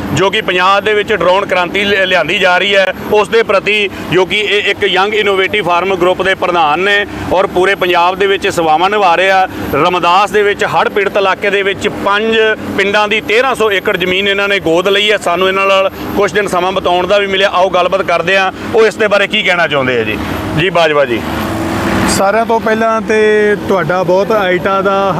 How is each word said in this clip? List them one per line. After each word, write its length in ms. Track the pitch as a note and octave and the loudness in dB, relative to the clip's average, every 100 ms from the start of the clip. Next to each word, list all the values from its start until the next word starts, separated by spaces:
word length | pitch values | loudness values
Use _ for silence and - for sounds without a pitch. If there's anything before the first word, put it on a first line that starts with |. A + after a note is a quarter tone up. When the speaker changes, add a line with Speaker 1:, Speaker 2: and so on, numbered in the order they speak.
| - | -4
Speaker 1:
ਜੋ 160 | C3+ F#3+ | 0 0
ਕਿ 120 | G#3+ | 0
ਪੰਜਾਬ 420 | F#3+ F3+ F#3 G3+ | -2 0 2 2
ਦੇ 100 | G3+ | 2
ਵਿੱਚ 200 | G#3 G3+ | 0 0
ਡਰੋਨ 320 | G3+ E3+ F#3+ | 0 2 2
ਕ੍ਰਾਂਤੀ 380 | G3+ F3+ F3 F#3+ | 0 -2 -2 -2
ਲਿ-, 220 | G3+ G3 | 0 0
ਲਿਆਂਦੀ 340 | F#3 F3+ D#3 G3+ | 2 0 0 0
ਜਾ 180 | F#3 F3+ | 2 2
ਰਹੀ 180 | G3+ | 2
ਹੈ, 180 | G3 F#3 - - | 2 0 -2 0
ਉਸ 160 | G#3+ F#3+ | 0 2
ਦੇ 140 | A3+ | 0
ਪ੍ਰਤੀ, 460 | A3 G3 G3 G#3 G3 - - | 2 0 0 -2 -2 -6 -2
ਜੋ 140 | E3+ | 0
ਕਿ 140 | F3 G#3 | 0 -2
ਇਹ 320 | G3 G#3 F#3 | 0 0 -2
ਇੱਕ 120 | - | -2
ਯੰਗ 300 | G3 F3+ G#3 | -2 0 0
ਇਨੋਵੇਟਿਵ 520 | G#3+ G3+ F#3+ F#3+ G#3 | 0 0 0 0 -2
ਫਾਰਮ 300 | E3+ F3 F#3 | 0 0 0
ਗਰੁੱਪ 280 | F#3 F3+ F3+ | 0 2 2
ਦੇ 120 | F#3 | 0
ਪ੍ਰਧਾਨ 440 | F#3+ F3+ F3 D3+ D#3 | 0 0 2 2 2
ਨੇ 260 | G3 G3+ G3 - - | 2 0 -2 -8 -2
ਔਰ 140 | F3 G3 | 0 0
ਪੂਰੇ 280 | F3+ F#3+ | 0 0
ਪੰਜਾਬ 400 | G3 F3+ F3 F3 | 0 0 2 2
ਦੇ 120 | F#3 G3 | 2 0
ਵਿੱਚ 200 | G3 G3 | 0 -2
ਸੇਵਾਵਾਂ 420 | E3+ E3 D#3 F#3 | 0 2 2 2
ਨਿਭਾ 260 | G#3 F3+ | 2 2
ਰਹੇ 160 | E3 F#3+ | 4 2
ਆ। 160 | F#3+ F#3 - F3+ | 2 0 -4 -4
ਰਮਦਾਸ 580 | C#3+ F3 F3+ E3+ F#3 G3+ | 0 0 2 2 2 2
ਦੇ 120 | G#3 | 0
ਵਿੱਚ 220 | G3+ G3+ | 0 0
ਹੜ੍ਹ 240 | E3 D#3+ A3 | -2 0 0
ਪੀੜਤ 280 | G#3 G3 G3+ | -2 -2 0
ਇਲਾਕੇ 320 | F#3+ F3+ G3+ | 0 0 -2
ਦੇ 140 | G3 | 0
ਵਿੱਚ 240 | G3 F#3+ G3+ | -2 -2 -4
ਪੰਜ 500 | - G3+ G3+ A3+ A3 A3 G#3 G#3 - | -2 -2 0 0 0 0 -2 -4 -2
ਪਿੰਡਾਂ 300 | G3+ G#3 G#3 | 0 0 0
ਦੀ 140 | A3 | -2
ਤੇਰਾਂ 340 | - A3+ C4 | 0 0 0
ਸੌ 160 | A3 A3 | 0 0
ਏਕੜ 260 | F#3 G#3 F#3 | 0 -2 -2
ਜ਼ਮੀਨ 300 | F3+ F#3 G3+ | -2 -2 0
ਇਹਨਾਂ 200 | G3 G3+ | -2 0
ਨੇ 120 | G3 | -2
ਗੋਦ 280 | D#3+ E3 F#3 | 0 0 2
ਲਈ 240 | G3+ G#3 | 0 2
ਹੈ। 60 | G3+ | 0
ਸਾਨੂੰ 300 | F3+ F3 F#3+ | 0 0 0
ਇਹਨਾਂ 200 | F#3+ G3 | 0 2
ਨਾਲ 240 | F#3+ F#3+ - B3+ - | 2 0 -4 -6 -2
ਕੁਛ 140 | G3 | 0
ਦਿਨ 160 | G3+ G3 | 0 0
ਸਮਾਂ 240 | F3+ F#3 | 0 0
ਬਿਤਾਉਣ 360 | F#3+ F#3 F3+ F3+ | -2 0 0 2
ਦਾ 100 | G3+ | 0
ਵੀ 100 | G3 | 0
ਮਿਲਿਆ। 220 | F#3+ G3 | 0 0
ਆਓ 200 | F3+ F#3+ | 2 2
ਗੱਲਬਾਤ 320 | F3 F3+ F#3+ | 2 0 0
ਕਰਦੇ 360 | E3+ E3+ E3 G3 | 0 -2 0 0
ਹਾਂ, 140 | F#3+ - - | 0 -4 -2
ਉਹ 120 | A3 A3 | 2 2
ਇਸ 80 | |
ਦੇ 120 | G#3+ G#3 | 2 0
ਬਾਰੇ 200 | G3 G3 | 0 0
ਕੀ 160 | G#3 | -2
ਕਹਿਣਾ 240 | F#3 F3 D#3+ | 0 0 0
ਚਾਹੁੰਦੇ 320 | D3 B2+ B2 | 0 0 0
ਆ 40 | |
ਜੀ। 140 | G#2+ G#2+ G#2 - - D3+ | -2 -4 -6 -6 -4 -2
ਜੀ 120 | F#3 | 0
ਬਾਜਵਾ 360 | E3+ D#3+ D3 | 2 2 2
ਜੀ। 160 | C3 A2 A2+ - - - - - - - - | 0 -2 -4 -6 -6 -6 -4 -4 -2 -2 0
Speaker 2:
ਸਾਰਿਆਂ 360 | - G3 G#3+ | 0 0 0
ਤੋਂ 140 | A3+ A3+ | 0 -2
ਪਹਿਲਾਂ 420 | A3 A3 A3+ A3 | 0 0 0 -2
ਤੇ 540 | G3 A3 G#3+ G#3+ G#3 G3+ - | 0 2 2 2 2 0 0
ਤੁਹਾਡਾ 360 | F#3+ D#3+ F#3 | 0 0 0
ਬਹੁਤ, 280 | E3 F#3 G3+ | 2 0 2
ਆਈਟਾ 500 | A3 F#3 F3 G3 G3 | 0 0 0 0 0
ਦਾ, 340 | G3 G3 G3 | 0 0 0